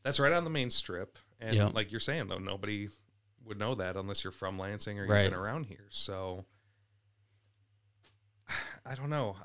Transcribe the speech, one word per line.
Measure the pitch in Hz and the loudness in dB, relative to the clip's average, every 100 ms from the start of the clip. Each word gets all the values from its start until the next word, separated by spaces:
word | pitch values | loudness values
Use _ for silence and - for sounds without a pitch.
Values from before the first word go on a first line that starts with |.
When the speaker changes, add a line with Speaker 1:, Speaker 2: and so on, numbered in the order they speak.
Speaker 1:
that's | 135 147 | 0 4
right | 143 | 6
on | 175 | 6
the | 160 | 2
main | 151 123 | 0 0
strip. | - - 90 - - _ - | 0 -2 -6 -6 -12 _ -8
And | 113 110 | 2 6
Speaker 2:
Yep. | 104 110 | 6 4
Speaker 1:
like | 101 | -2
you're | 110 | -2
saying, | - 151 98 | -2 -2 -2
though, | 95 | -4
nobody | 95 98 101 104 101 - _ _ _ _ 113 | -4 -4 -4 -4 -6 -12 _ _ _ _ -10
would | 101 | -4
know | 110 | -2
that | 113 92 95 | -2 -2 -4
unless | 98 98 | -4 -4
you're | 95 | -4
from | - 95 95 | -6 -6 -4
Lansing | 95 104 107 101 | -6 -6 -6 -4
or | |
you've | 98 | 4
Speaker 2:
Right. | 101 95 | 6 6
Speaker 1:
been | 92 | 2
around | 104 151 113 | -4 -4 -6
here. | - - | -12 -8
So, | - - 95 92 92 - _ _ _ _ _ _ _ _ _ _ _ _ _ _ _ _ _ _ _ - | -6 -4 -4 -6 -6 -10 _ _ _ _ _ _ _ _ _ _ _ _ _ _ _ _ _ _ _ -8
<sighs> | - - - 123 | -6 -8 -12 -10
I | 131 | -6
don't | 143 | -2
know. | 151 110 95 | 0 0 -2